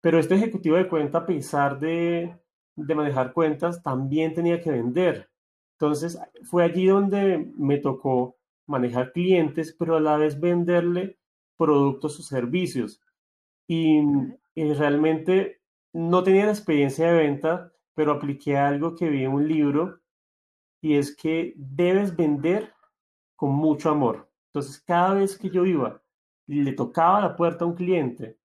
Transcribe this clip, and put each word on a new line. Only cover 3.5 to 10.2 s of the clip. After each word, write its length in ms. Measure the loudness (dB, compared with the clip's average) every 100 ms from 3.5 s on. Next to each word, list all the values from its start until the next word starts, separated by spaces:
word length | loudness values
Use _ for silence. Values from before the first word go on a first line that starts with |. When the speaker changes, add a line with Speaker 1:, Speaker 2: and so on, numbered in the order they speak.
| 0 -4 -4
Speaker 1:
también 500 | -6 -6 -2 -2 -2
tenía 280 | -2 -2 -2
que 100 | -2
vender. 580 | -2 -2 0 0 -2 -10 _ _ _ _ _
Entonces, 400 | -2 -2 -4 -10 -16 -20
fue 200 | -4 2
allí 220 | 2 2 4
donde 640 | 4 2 0 0 0 -4 -4
me 200 | 0 0
tocó 580 | -2 -4 -2 0 -2 _ _ _ -8
manejar 440 | -4 -2 -2 -4
clientes, 640 | -2 2 4 2 -2 -8 -6
pero 180 | -2 0
a 40 |
la 160 | 2
vez 220 | 2